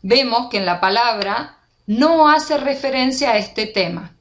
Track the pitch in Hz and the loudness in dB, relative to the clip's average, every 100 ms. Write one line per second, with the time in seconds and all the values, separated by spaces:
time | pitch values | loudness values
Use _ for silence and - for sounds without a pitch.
0 | 190 247 254 233 240 208 185 175 190 214 | 2 0 2 -2 -2 -4 -2 0 0 2
1 | 240 220 202 226 294 _ _ _ - 214 | 0 0 -4 -6 -8 _ _ _ -6 2
2 | 302 330 302 311 302 294 269 269 269 262 | 4 6 6 4 2 -2 -2 -4 -2 0
3 | 254 262 277 214 202 - 214 208 175 170 | -2 0 0 0 -2 -8 -4 -2 -4 -6
4 | 170 _ | -12 _